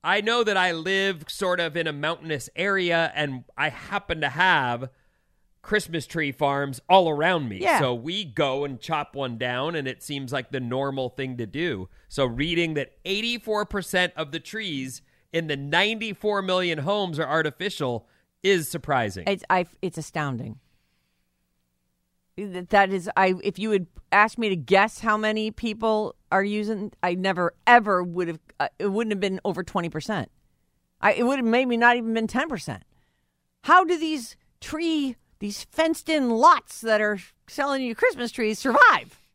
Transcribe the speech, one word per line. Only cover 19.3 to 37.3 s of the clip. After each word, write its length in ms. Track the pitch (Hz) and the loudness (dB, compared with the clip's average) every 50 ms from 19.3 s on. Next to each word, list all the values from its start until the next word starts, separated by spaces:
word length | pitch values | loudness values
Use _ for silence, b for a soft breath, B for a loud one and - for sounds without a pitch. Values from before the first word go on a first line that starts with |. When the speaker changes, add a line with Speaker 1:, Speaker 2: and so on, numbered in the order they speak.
| 202 185 - - | -2 -2 0 0
Speaker 2:
I, 140 | 180 185 180 - - _ - | 0 0 0 -2 -8 _ -8
it's 160 | 180 - - | -8 -6 -8
astounding. 580 | 151 - _ 170 151 143 131 110 - 110 107 - _ _ _ _ _ _ _ _ _ _ _ _ _ _ _ _ _ _ _ _ _ _ _ _ _ _ _ _ _ _ _ _ _ _ _ - 208 | -12 -8 _ -6 -4 -4 -6 -6 -8 -12 -14 -16 _ _ _ _ _ _ _ _ _ _ _ _ _ _ _ _ _ _ _ _ _ _ _ _ _ _ _ _ _ _ _ _ _ _ _ -10 -10
Th-, 200 | 202 180 180 180 - | -8 -8 -10 -6 2
that 220 | - 202 196 190 | 4 6 6 6
is, 180 | 196 190 170 - - | 2 -4 -4 -2 2
I, 180 | - 190 185 185 180 - | 4 4 4 2 0 -2
if 160 | 202 - - | -4 -4 -2
you 120 | 202 220 | -2 0
had 160 | 214 196 180 - _ - - _ | 2 0 0 -2 _ -20 -6 _
asked 260 | - 202 208 220 - | 6 6 6 6 4
me 120 | - 226 208 | -2 -2 -2
to 60 | 190 | -2
guess 440 | 170 131 - 185 190 202 220 - - | -2 2 4 6 6 6 4 0 -4
how 180 | - 226 214 | 0 0 0
many 340 | 214 214 214 214 220 214 214 | 2 2 0 0 0 -2 -4
people 640 | 220 - - 226 214 226 240 226 220 214 214 - - _ _ _ | -6 -4 -6 -6 -4 -2 0 0 2 2 0 -4 -8 _ _ _
are 120 | - 190 196 | 0 2 2
using, 480 | 202 208 214 208 208 220 196 208 202 - _ - | 2 -2 -2 -2 -2 -4 -6 -6 -10 -8 _ -2
I 120 | 180 180 | -2 -2
never, 380 | 185 185 190 185 180 180 170 - _ _ | 0 0 0 0 2 0 -2 -2 _ _
ever 360 | - 240 240 214 214 196 180 180 | 8 8 8 8 6 0 0 0
would 240 | 180 170 180 180 | -2 -4 -4 -4
have, 120 | 165 160 160 _ _ - _ | -4 -6 -10 _ _ -6 _
uh, 80 | 147 - _ _ | -6 -6 _ _
it 80 | 180 | -4
wouldn't 240 | 202 196 214 233 220 | -2 0 0 -2 -2
have 80 | 208 190 | -2 -2
been 200 | 196 196 190 185 _ | -2 -2 -4 -2 _
over 180 | 202 170 165 180 | -4 -4 -4 -8
twenty 260 | - - 190 170 170 | -4 -4 -4 -4 -2
percent. 420 | - 160 - - 220 180 117 - _ _ _ _ _ _ _ _ _ _ _ _ _ _ | -6 -6 -6 -4 -4 -4 -4 -8 _ _ _ _ _ _ _ _ _ _ _ _ _ _
I, 120 | - 202 - | 2 2 2
it 100 | - 240 | 4 2
would 140 | 247 277 | 2 2
have 80 | 269 240 | 2 0
maybe 320 | 226 226 247 269 247 240 | 2 2 2 2 2 2
not 180 | 226 233 240 240 | 6 6 6 6
even 160 | 240 226 226 220 | 4 0 -2 -2
been 140 | 226 220 | -2 -2
ten 200 | 214 - 240 294 330 | -2 -2 -2 -2 -2
percent. 340 | 277 170 - - 120 92 - _ _ _ _ _ _ _ _ _ _ _ _ _ _ _ - | -6 -8 -8 -10 -10 -12 -12 _ _ _ _ _ _ _ _ _ _ _ _ _ _ _ 2
How 200 | - 320 370 370 | 6 6 6 6
do 140 | 320 359 | 4 -2
these 380 | 320 320 311 311 285 226 - - _ _ _ _ _ | -2 -2 -4 -4 -4 -6 -10 -18 _ _ _ _ _
tree, 540 | - - - 311 339 330 320 302 285 262 233 _ _ _ _ _ | -12 -10 -6 -4 -2 0 0 0 -2 -4 -6 _ _ _ _ _
these 240 | 208 202 202 - - _ | -10 -10 -8 -10 -14 _
fenced-in 580 | - - 320 320 320 - - - 320 302 262 240 | 0 0 2 2 2 -2 -2 0 0 0 2 0
lots 520 | 233 220 262 339 349 - - - - - | 2 6 8 8 8 6 2 -10 -18 -8
that 200 | - 226 220 214 | 0 0 2 2
are 180 | 214 208 208 190 175 - | 2 0 -2 -4 -8 -16